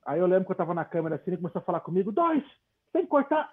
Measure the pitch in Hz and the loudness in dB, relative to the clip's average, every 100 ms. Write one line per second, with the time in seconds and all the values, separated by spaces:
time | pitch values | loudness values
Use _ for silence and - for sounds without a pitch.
0 | - 147 180 185 185 185 165 175 156 175 | -2 0 4 4 2 -2 -2 -2 -2 -4
1 | 160 156 - 175 170 185 - - - 175 | -2 -4 -4 -6 -4 -6 -4 -4 -2 -2
2 | 196 214 339 320 - _ _ _ _ 330 | 0 2 2 2 -2 _ _ _ _ -2
3 | 349 294 277 311 294 | 2 2 2 0 0